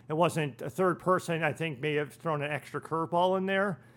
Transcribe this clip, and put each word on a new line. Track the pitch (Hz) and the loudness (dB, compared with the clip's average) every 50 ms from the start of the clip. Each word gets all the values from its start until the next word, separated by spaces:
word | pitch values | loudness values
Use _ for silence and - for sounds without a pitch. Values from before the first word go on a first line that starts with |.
| - - | -8 -4
it | 156 | 0
wasn't | 156 175 160 - 160 151 143 120 - | 2 2 2 2 0 -2 -2 -4 -6
a | - 151 | -10 -6
third | - - 190 180 165 - | -2 2 2 2 2 2
person. | - 180 185 175 - - 170 160 | 2 2 2 2 2 -2 -2 0
I | 165 147 | 0 0
think | 123 - 160 165 143 117 | 0 -2 -4 -6 -4 -4
may | 143 151 147 | -2 0 0
have | 147 151 135 - | 0 -2 -2 -6
thrown | - - 165 156 147 | -6 -4 -2 -2 -2
an | 143 147 | -2 -2
extra | 151 135 - - - 143 | -4 -6 -6 -6 -8 -8
curveball | - - 156 165 165 - 170 170 180 185 190 | -6 -4 -4 -4 -2 0 2 2 4 4 2
in | 190 190 | 2 0
there. | 190 196 190 196 208 165 - - - - | 0 2 2 2 0 -2 -6 -10 -20 -20